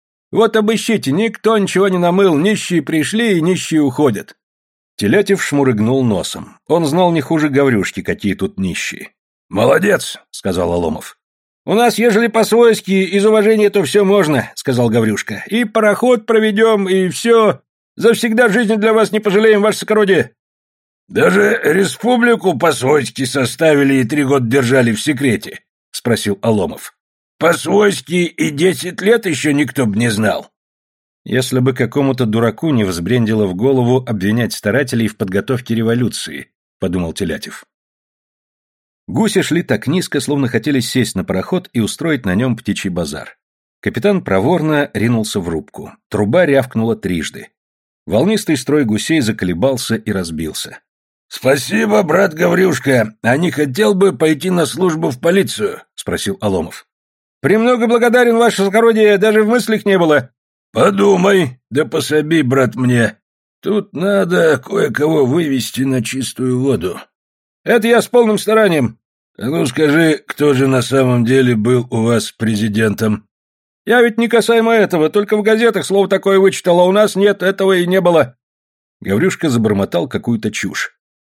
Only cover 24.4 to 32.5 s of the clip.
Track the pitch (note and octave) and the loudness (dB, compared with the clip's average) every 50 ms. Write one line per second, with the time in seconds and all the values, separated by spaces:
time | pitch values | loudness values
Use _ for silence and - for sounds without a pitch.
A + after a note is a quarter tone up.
24.4 | B2+ A2+ A#2+ C#3 B2+ A#2 C3 C3+ B2 A#2 A2 G#2+ - D3+ D3 B2 C#3+ C3+ G#2+ - | 0 2 0 2 2 2 2 2 2 2 0 -2 -2 -4 -4 -2 0 0 0 -2
25.4 | - - - - _ _ _ _ _ _ - - - B2 A#2 G2+ - G#2 G2 - | -4 -10 -18 -18 _ _ _ _ _ _ -14 -8 -2 -2 -2 -2 -2 -4 -6 -4
26.4 | - A2+ A2 G#2 F#2 D#2 C#2+ - - - _ _ _ _ _ _ _ _ _ - | -2 -2 0 0 0 -4 -6 -10 -16 -20 _ _ _ _ _ _ _ _ _ -2
27.4 | D3+ E3 E3+ - - D#3+ F#3 G3+ G#3+ G#3 F#3 B2+ - - E3+ F3+ F3+ D#3+ - - | 0 0 0 0 -2 0 0 2 2 2 0 -2 -6 -4 -2 0 0 -2 -2 -4
28.4 | - D#3+ D3 C#3 E3 F#3 F3 B2+ - F3+ F3 - F3+ G3+ A#3 A#3 A3+ F#3+ D#3 B2+ | -4 -4 -2 0 0 0 0 -2 -6 -10 -8 -4 0 2 2 2 0 -2 -4 -4
29.4 | - D3+ C#3+ C#3+ D3 B2 B2 - C3 G#2+ G2 G#2 A#2+ A#2+ G#2 G2+ A2 G2+ - - | -2 0 0 0 0 -2 -2 -2 -2 -2 0 0 -2 -2 0 0 -2 -2 -2 -4
30.4 | - - _ _ _ _ _ _ _ _ _ _ _ _ _ _ - - - B2 | -8 -12 _ _ _ _ _ _ _ _ _ _ _ _ _ _ -10 -6 -4 -4
31.4 | B2+ - - B2+ B2 C3+ C3 C3 B2+ G#2+ - C#3+ C#3 C3+ C3+ B2+ B2+ G#2+ G#2 A2+ | -2 -2 0 0 0 0 0 -2 -4 -2 -2 -2 0 0 0 -2 -2 -2 0 0
32.4 | A#2 A#2 | 0 0